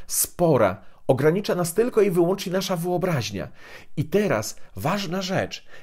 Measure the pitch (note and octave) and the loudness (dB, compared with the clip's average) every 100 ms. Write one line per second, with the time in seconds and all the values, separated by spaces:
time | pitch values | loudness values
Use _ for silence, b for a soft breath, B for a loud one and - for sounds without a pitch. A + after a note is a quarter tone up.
0 | B - - - F3 C3+ G2+ F#2+ b b | B -2 -2 2 4 6 4 2 b b
1 | - B2+ D3+ F3 G#3+ F3+ E3+ - A#3+ A#3 | 0 2 4 2 0 -2 -2 0 0 4
2 | G3+ F3 E3+ G3 - F#3 F#3+ F3+ F3 F3+ | 2 4 2 2 -2 -2 -2 -2 -2 0
3 | F3+ D#3 G#2 G2 D2 - B B B - | 0 0 -2 -6 -8 -12 B B B -6
4 | C#3 G3 G#3 A2+ A2 - b - A2+ G3+ | 0 2 2 0 -2 -8 b -4 -2 -2
5 | G3 F#3 F#3 F3+ F#2+ - - B | -2 -4 -2 -2 -2 -6 -12 B